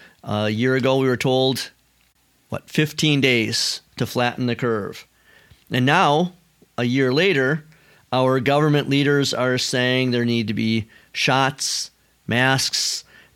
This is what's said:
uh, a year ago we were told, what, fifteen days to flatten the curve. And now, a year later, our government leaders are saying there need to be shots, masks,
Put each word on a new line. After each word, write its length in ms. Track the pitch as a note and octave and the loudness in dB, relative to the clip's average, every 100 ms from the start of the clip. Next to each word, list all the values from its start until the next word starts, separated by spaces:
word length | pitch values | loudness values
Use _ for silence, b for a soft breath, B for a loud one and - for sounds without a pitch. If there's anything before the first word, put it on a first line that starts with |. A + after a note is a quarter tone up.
| b b | b b
uh, 220 | - G#2 G#2+ | -6 -4 -2
a 20 | |
year 260 | G#2+ B2+ C3 | 0 0 0
ago 220 | C3 C3+ | 2 2
we 100 | C3 | 0
were 100 | B2 | 0
told, 540 | C3+ C3 C3 B2+ - - _ _ _ _ _ _ _ | 0 2 2 0 -6 -16 _ _ _ _ _ _ _
what, 200 | - - | -12 -6
fifteen 520 | - D3+ - D#3 C#3+ | -2 -2 0 0 2
days 600 | C3+ A#2+ A2 A#2 - - - - | 4 2 0 -2 -4 -6 -12 -8
to 80 | B2 | -4
flatten 420 | B2 A#2+ A#2+ B2 | -2 -2 -2 -4
the 80 | A#2 | -2
curve. 500 | B2 A2 F#2+ - - b b b b b - | -2 -2 -6 -12 -20 b b b b b -6
And 160 | B2+ B2+ | 0 2
now, 480 | E3 E3 D3+ F3+ - _ _ _ - | 4 4 2 0 -6 _ _ _ -4
a 80 | A#2+ | -2
year 280 | C3+ B2+ | 0 2
later, 520 | C3+ F#3+ D3 C3 D#3 b b b b b | 2 2 2 0 -2 b b b b b
our 280 | B2+ C3 C3 | 0 2 2
government 500 | B2+ C#3+ D3+ D3 C3 | 2 2 4 2 2
leaders 440 | C#3 C#3+ C#3+ C3 | 2 2 2 0
are 240 | A2+ B2+ B2+ | -2 -2 -2
saying 540 | - C3 B2 B2+ B2+ | -2 0 0 2 0
there 140 | A#2+ A#2+ | 0 0
need 220 | A#2 A2 | 0 -2
to 60 | |
be 340 | G#2+ A2+ A2+ G#2+ b b | -2 0 -2 -4 b b
shots, 800 | - - C3 C3+ C#3+ - - - _ _ _ - | -4 0 2 0 -2 -6 -6 -8 _ _ _ -4
masks, 800 | A2+ C3 C3+ - - - - b b b | 0 2 2 -2 -4 -4 -6 b b b